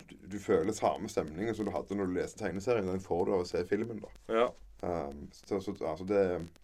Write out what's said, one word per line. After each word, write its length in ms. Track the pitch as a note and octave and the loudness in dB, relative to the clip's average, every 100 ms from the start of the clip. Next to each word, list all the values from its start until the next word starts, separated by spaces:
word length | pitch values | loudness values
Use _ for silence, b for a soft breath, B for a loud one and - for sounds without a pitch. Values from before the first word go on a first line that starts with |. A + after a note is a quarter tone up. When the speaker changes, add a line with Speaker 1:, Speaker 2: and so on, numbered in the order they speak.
| - - - | -20 -18 -10
Speaker 1:
du 100 | G2+ | -8
føler 320 | G2 F#2 F#2+ | 4 4 4
samme 360 | G#2 G#2 D2 G#2 | 2 2 2 -2
stemningen 440 | - D#2+ D#2+ A2+ G#2 | -2 -2 -2 -2 0
som 100 | G2+ | 0
du 60 | |
hadde 180 | F#2 - G2+ | -2 -2 0
når 120 | F#2 | 0
du 60 | F2 | 0
leste 240 | D#2 - | -2 -2
tegneserien, 460 | G#2 F#2 G2+ A#2+ F#2 | -4 -2 0 2 2
den 120 | F#2+ | -2
får 260 | F#2+ E2+ G#2 | 0 0 2
du 80 | |
av 80 | G2 | 2
å 20 | F2+ | 2
se 140 | E2+ F2 | -2 0
filmen, 340 | G#2 A2+ G#2+ | 0 0 -6
da. 60 | - - - | -12 -16 -2
Speaker 2:
Ja. 160 | A2+ B2 - - - | 2 2 0 -18 -8
Speaker 1:
Ehm, 440 | F2+ E2+ C#2+ D2 - | -4 -2 -4 -8 -14
så, 260 | - - G2 | -14 -4 -4
så, 140 | F#2 F#2+ D#2+ | -2 -4 -4
altså, 200 | D#2+ F#2 | -4 2
det, 160 | G2+ F#2+ F2 - - | 4 4 2 -4 -12